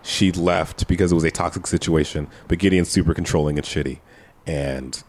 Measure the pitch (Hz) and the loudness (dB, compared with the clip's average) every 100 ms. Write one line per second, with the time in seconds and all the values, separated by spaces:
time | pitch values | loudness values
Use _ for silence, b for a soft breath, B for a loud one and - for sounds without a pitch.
0 | - - 95 87 87 87 80 - - 90 | -6 2 2 2 2 2 -2 -6 -2 2
1 | 90 85 80 - 85 92 - 85 - 80 | 4 4 2 0 -4 -4 -4 -2 2 2
2 | 73 80 73 B - 87 95 92 85 95 | 2 -4 -8 B -4 2 4 4 2 2
3 | 82 82 85 85 76 73 - - 69 - | 2 0 0 0 2 -2 -4 -4 -4 -8
4 | B B B B - 76 69 65 65 - | B B B B -6 -4 -4 -6 -10 -14